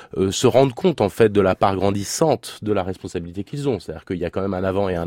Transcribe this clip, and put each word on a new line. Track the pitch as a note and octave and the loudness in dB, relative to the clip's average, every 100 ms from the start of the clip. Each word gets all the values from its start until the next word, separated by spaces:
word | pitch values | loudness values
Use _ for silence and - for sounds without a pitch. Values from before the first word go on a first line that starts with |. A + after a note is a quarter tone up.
| - - | -12 -2
euh, | F#2+ | -2
se | - B2 | 2 4
rendent | A#2 C#3 | 6 4
compte | - F#3 D3+ | 2 -2 0
en | G#2 | -2
fait | - A2 | 4 4
de | G2+ | 4
la | F#2+ | 2
part | - G#2 F#2+ | 2 2 2
grandissante | G2 G2+ G2 - D#3+ A#2+ - - | 0 0 -4 0 2 2 -4 -10
de | G#2+ | -2
la | G2+ | -2
responsabilité | F2+ F#2 F#2+ F#2 E2+ F2+ | -2 -6 -8 -8 -8 -10
qu'ils | G2+ C#3+ C#3+ | -10 -6 -4
ont. | G2+ | -4
C'est-à-dire | - D#2+ - | -6 -14 -8
qu'il | F2+ | -6
y | |
a | E2+ | -4
quand | - | -4
même | G2 | -4
un | F#2 | -2
avant | F#2+ F#2+ G2 | -2 0 0
et | |
un | E2+ | -2